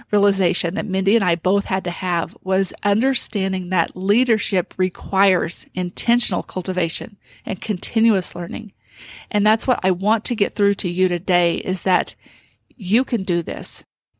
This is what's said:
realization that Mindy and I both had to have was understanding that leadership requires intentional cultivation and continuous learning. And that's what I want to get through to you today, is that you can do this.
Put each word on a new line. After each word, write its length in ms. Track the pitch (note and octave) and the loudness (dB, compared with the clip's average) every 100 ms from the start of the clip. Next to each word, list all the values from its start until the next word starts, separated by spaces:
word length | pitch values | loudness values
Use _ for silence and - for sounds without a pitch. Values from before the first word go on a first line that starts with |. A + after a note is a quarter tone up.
| - | -2
realization 640 | G#3 G3+ G3 F3+ - E3+ F3+ | 2 4 4 2 0 -2 -4
that 100 | D3+ | -2
Mindy 300 | F#3+ F#3+ A3+ | 0 2 2
and 80 | |
I 100 | F#3+ | 2
both 300 | E3+ F#3 G3+ | 0 2 2
had 180 | - G3 | 2 -2
to 80 | F3+ | -4
have 480 | F3 F#3 F3 E3 - | -6 -2 -2 -2 -6
was 280 | F#3 F#3+ G3 - | -2 0 0 -2
understanding 840 | G3+ G#3 C4 C4 - G3+ F#3+ F#3+ F3 | 0 2 2 0 -2 -2 -2 -2 -2
that 260 | F#3 - F3 | -2 -2 -2
leadership 760 | F#3+ A3+ B3+ A3 - F#3 E3+ - | 2 2 2 0 0 -2 -2 0
requires 920 | F#3 - - F#3+ G3 F#3 E3 - - | -2 -2 -4 2 4 2 0 -6 -8
intentional 720 | - F3+ - - A#3+ - F3+ | -6 -6 -4 0 2 2 -4
cultivation 720 | - - F3+ F3+ E3+ - - - _ - | -4 -6 -4 -2 -4 -4 -10 -14 _ -14
and 160 | - G3+ | -10 -6
continuous 760 | - F#3 - A3 A3+ G3 F3+ F3+ | -4 -4 -2 2 4 4 0 -6
learning. 360 | F3 G3 G3 - _ - - - - | -8 -8 -10 -16 _ -20 -20 -20 -4
And 120 | G#3 | 0
that's 220 | G#3 A3 - | 2 2 2
what 140 | - | 0
I 80 | F#3+ | 0
want 340 | F3+ G3 A3 - | 0 2 0 0
to 100 | A3 | -2
get 180 | G3+ | -2
through 200 | - G3+ | 2 2
to 140 | G3+ F#3 | 2 -2
you 200 | F3 F#3 | 0 0
today, 480 | F3 F3 F3+ F3 E3+ | 0 0 2 2 0
is 260 | - F#3 | -4 -4
that 320 | F#3+ F3+ C#3+ - - - _ _ _ - | 0 0 0 -8 -18 -20 _ _ _ -12
you 260 | F3+ A3 | 0 0
can 220 | C4 A3+ | 2 -2
do 180 | F#3+ F3 | 0 -2
this. 400 | E3 - - - - _ _ | -2 -6 -6 -6 -8 _ _